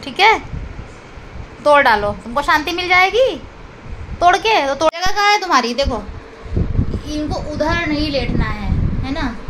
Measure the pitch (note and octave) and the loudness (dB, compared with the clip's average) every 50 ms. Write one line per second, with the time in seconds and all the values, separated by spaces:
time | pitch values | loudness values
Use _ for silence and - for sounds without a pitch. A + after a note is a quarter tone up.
0 | - C#4+ A#3+ - F#4 A4 A4 E4 - - - - - - - - - - - - | -12 -12 -2 2 4 4 4 4 0 -8 -10 -10 -10 -10 -12 -12 -14 -14 -16 -18
1 | - - - - - - - - - - - - - D4 D4 C#4+ C#4 C4 A3+ G3+ | -20 -18 -18 -18 -18 -16 -14 -14 -14 -14 -16 -2 2 4 6 6 6 6 4 4
2 | G3+ G#3 G#3 F#3+ - A3+ A#3+ C#4 C#4+ - E4+ D4+ D4+ D4+ E4+ F4 F4+ F4 F4+ F4+ | 2 -2 -4 -6 -10 -6 -4 -4 0 2 2 2 2 -2 -4 -4 -2 2 4 4
3 | F#4 G4 F#4+ A4 C5 B4 F#4 B3+ - - - - - - - - - - - - | 4 4 4 2 2 2 0 -4 -10 -14 -18 -18 -20 -20 -18 -18 -14 -12 -12 -12
4 | - - - - E4 F4 F4+ G4 E4 G#4+ A4 F#4+ D4 C4+ C#4 C#4 D#4+ D#4 D#4 E4+ | -10 -12 -6 4 4 4 4 6 2 2 2 2 2 0 -2 2 2 0 0 2
5 | F4+ F#4+ G4 G4+ G4+ G4+ G#4 G#4 F#4+ F4+ E4+ B3+ A#3+ A#3 A#3+ A3+ C#4 C4 B3+ G#3+ | 0 0 2 4 4 4 4 4 2 2 2 2 2 2 0 0 0 0 0 -4
6 | G3 - - - - - - - - - - - - - - - - - - - | -6 -8 -14 -14 -16 -18 -20 -18 -14 -6 -2 -2 -2 0 0 0 0 0 -2 -6
7 | - D4+ D4+ D4+ D4+ D4 D#4+ E4 D4+ D4+ D4+ D4 D4+ D#4 E4+ E4+ E4+ E4 D4+ D4 | -6 -6 -6 -4 -4 -4 -4 -6 -6 -6 -4 -2 0 0 0 0 0 -2 -2 -2
8 | D4+ D#4 C#4 C4+ A#3+ A#3+ A#3+ A#3 - G#3+ G#3 G#3+ G#3 G3 - - - - - - | -2 -2 -2 -4 -2 -2 0 0 0 -2 -2 -6 -2 -2 0 0 0 0 0 -2
9 | - C4 C4+ D#4+ D#4 B3+ A3+ - - - | -4 -4 -4 -4 -4 -6 -6 -8 -12 -14